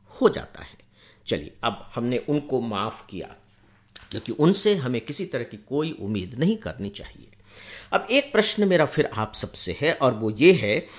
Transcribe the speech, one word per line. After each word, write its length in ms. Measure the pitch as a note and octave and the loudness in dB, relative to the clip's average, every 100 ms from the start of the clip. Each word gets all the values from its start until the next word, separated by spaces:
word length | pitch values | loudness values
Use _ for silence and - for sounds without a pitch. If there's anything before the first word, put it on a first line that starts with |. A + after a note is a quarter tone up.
| _ - | _ 2
हो 140 | A#3+ | 2
जाता 340 | - - - | 2 -10 -14
है। 120 | - - - _ - _ - | -18 -20 -20 _ -20 _ -4
चलिए, 260 | F#2 - - | -4 -4 -6
अब 260 | A#2 G2 - - | -6 -4 -10 -6
हमने 220 | A#2+ B2 - | -2 -2 -2
उनको 320 | D3 C#3+ C3 | -4 0 -2
माफ 440 | A#2 G2+ G#2+ - - | -2 -2 -4 -6 -12
किया 260 | F#2 - - _ _ _ _ _ - - | -12 -12 -16 _ _ _ _ _ -20 -12
क्योंकि 200 | - - | -10 -6
उनसे 420 | - D#3 F#3+ G#3+ G3+ | 2 4 4 2 2
हमें 260 | B2+ B2 | 0 -2
किसी 240 | - D3 - | -4 -8 -6
तरह 180 | A#2+ | -6
की 140 | A#2 G#2 - | -6 -12 -6
कोई 260 | C#3+ D#3 - | -2 -2 -4
उम्मीद 340 | G2+ G#2 F2+ A2 | -4 -4 -4 -2
नहीं 180 | E3 A3 | 0 0
करनी 320 | - D#2+ G2 | -4 -8 -8
चाहिए। 380 | - - - - - - - - - - | -10 -16 -18 -20 -20 -20 -20 -18 -18 -2
अब 160 | F#3+ - | -2 2
एक 200 | C4 C4+ | 2 2
प्रश्न 340 | - G#3 - G#3 | 2 2 4 4
मेरा 180 | F3 D3 | 4 4
फिर 240 | - - | 2 -2
आप 200 | G#2+ G#2+ - | -2 -4 -4
सबसे 400 | G2 - - E2+ | -8 -8 -6 -2
है 120 | D3 | 0
और 200 | D#3+ C3+ | 2 2
वो 160 | A2 A2 | 2 -2
ये 200 | G#2+ D#3+ | 6 8
है 260 | F3 G#2 A#2+ E3+ | 8 4 0 -2